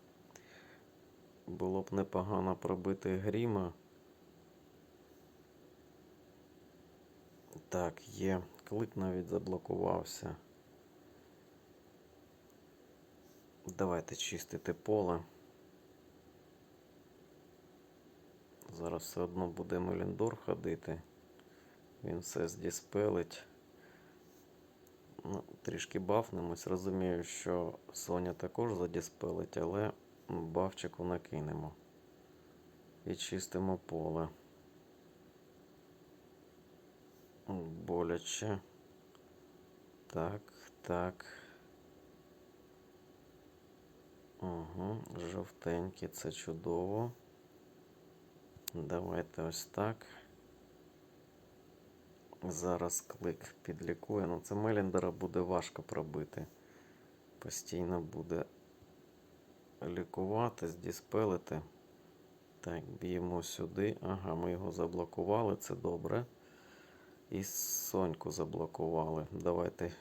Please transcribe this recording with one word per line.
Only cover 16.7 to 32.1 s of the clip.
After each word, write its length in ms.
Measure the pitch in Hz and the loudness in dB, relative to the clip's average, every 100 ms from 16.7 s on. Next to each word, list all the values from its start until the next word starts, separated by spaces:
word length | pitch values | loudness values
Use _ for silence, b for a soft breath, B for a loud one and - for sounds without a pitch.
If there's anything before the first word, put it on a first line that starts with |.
| - - - - - - - - - - - - - - - - - - - - 82 | -20 -20 -20 -20 -20 -20 -20 -20 -20 -20 -20 -20 -20 -20 -20 -20 -20 -20 -20 -16 -4
Зараз 260 | 85 85 | -2 -2
все 180 | - 90 | -2 -2
одно 260 | 87 90 87 | 0 0 -2
буде 320 | 90 87 90 | -2 -2 0
Меліндор 560 | 90 90 92 92 113 - | 2 2 0 2 2 2
ходити. 640 | - 87 87 82 80 80 - - - - B B B B - - | -2 0 0 -2 -2 -6 -6 -20 -20 -20 B B B B -20 -10
Він 160 | - 85 | -4 -4
все 280 | 87 - 82 | -2 -2 -2
здіспелить. 960 | 98 87 - - 101 104 90 82 - - - - B B B B B B B - - - - - - - - | 0 -4 -4 -2 2 4 4 0 -6 -16 -20 -20 B B B B B B B -20 -20 -20 -20 -20 -20 -18 -10
Ну, 200 | 82 98 - - | -6 -6 -6 -6
трішки 380 | - 82 - 98 | -4 -4 -2 -2
бафнемось. 680 | 92 107 - 90 87 85 90 | 4 4 4 -2 -2 -2 0
Розумію, 560 | 92 95 92 90 87 | 0 2 2 4 2
що 500 | 82 - 87 90 82 - - | 0 -4 0 2 0 -4 -12
Соня 400 | - - 90 90 | -10 0 0 0
також 400 | - 92 - 117 | -2 -4 0 0
задіспелить, 840 | 98 87 87 - - 87 87 82 - | 2 0 0 -4 -4 -2 -2 -2 0
але 340 | 85 98 107 - - - - 90 | 0 2 0 -2 -18 -20 -6 -4
бафчику 640 | 82 85 95 - 87 - | 0 2 2 0 -6 -2
накинемо. 680 | 90 87 - 78 76 78 78 - - - - | 0 0 -2 -4 -2 -4 -6 -10 -20 -20 -20